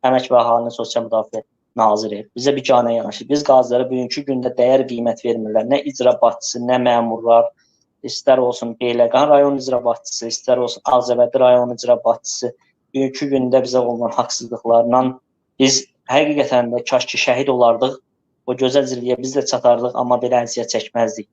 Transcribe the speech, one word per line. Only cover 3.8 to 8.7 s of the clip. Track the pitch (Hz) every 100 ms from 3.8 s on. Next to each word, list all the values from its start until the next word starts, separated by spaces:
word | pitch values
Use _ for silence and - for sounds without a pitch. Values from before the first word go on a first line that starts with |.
| 127
bugünkü | 127 123 143 143
gündə | 131 123 117
dəyər, | 120 135
qiymət | 127 120 117 113
vermirlər. | 120 113 110 107 113
Nə | 139 147
icra | 131 123 120
başçısı, | 117 - - 120 120
nə | 123
məmurlar, | 123 120 117 113 113 117 117 _ _ _ _ _
istər | 131 - - 131
olsun | 123 120 120